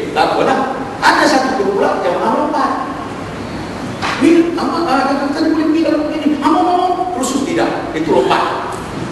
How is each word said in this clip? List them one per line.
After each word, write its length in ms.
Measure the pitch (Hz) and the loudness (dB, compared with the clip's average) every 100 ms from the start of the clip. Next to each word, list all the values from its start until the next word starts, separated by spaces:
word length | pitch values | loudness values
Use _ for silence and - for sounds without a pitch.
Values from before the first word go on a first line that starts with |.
| - - | -2 0
tak 160 | 165 | 0
apalah. 480 | - - 262 - - - - | 2 2 0 -2 -4 -8 0
Ada 200 | 294 339 294 | 2 4 4
satu 320 | 269 - 208 | 4 2 0
grup 160 | 196 196 | 0 2
pula, 240 | - - | 0 0
jemaah 400 | 262 - - - | 0 0 0 0
lompat. 320 | 302 294 262 - - - - - - - - - - - - - - - | 0 0 0 -2 -6 -8 -8 -8 -8 -8 -8 -8 -8 -8 -8 -6 -4 2
Ni, 320 | 320 339 339 - | 4 6 4 0
apa, 200 | - 330 339 | -2 -2 0
ah, 160 | 269 269 | 2 2
kata, 120 | 285 285 | 0 -2
"Tadi 240 | - 311 | 0 2
boleh 140 | 311 311 320 | 2 2 2
pergi 60 | |
kalau 160 | 302 294 302 | 2 0 0
begini." 180 | 311 285 - | -2 0 2
"Apa, 160 | 294 349 | 2 2
apa, 160 | 359 | 2
apa?" 140 | 359 359 349 - 247 | 2 2 0 -2 -2
Khusus 240 | - - | -2 -2
tidak, 240 | - - - - - | 0 0 0 -2 -4
itu 160 | 156 151 | -2 2
lompat. 560 | 127 - 160 - - - - - - - | 2 4 2 0 -2 -6 -8 -8 -6 -2